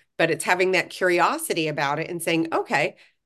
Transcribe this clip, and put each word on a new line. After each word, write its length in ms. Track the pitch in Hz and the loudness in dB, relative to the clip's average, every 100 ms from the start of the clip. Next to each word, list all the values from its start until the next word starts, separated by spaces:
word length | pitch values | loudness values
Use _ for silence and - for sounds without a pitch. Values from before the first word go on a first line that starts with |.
| _ - | _ -2
but 140 | 165 | 0
it's 100 | 160 | 0
having 300 | - 180 185 | 0 2 2
that 180 | 185 - | 2 -2
curiosity 760 | - 185 175 175 294 - 170 156 | -2 0 4 2 0 -4 -2 -2
about 320 | 151 143 147 | -2 -2 -2
it 100 | 160 | -4
and 100 | 175 | -6
saying, 280 | 160 165 165 | -2 0 0
"Okay, 440 | 339 415 175 160 - - _ | -2 0 0 0 -4 -20 _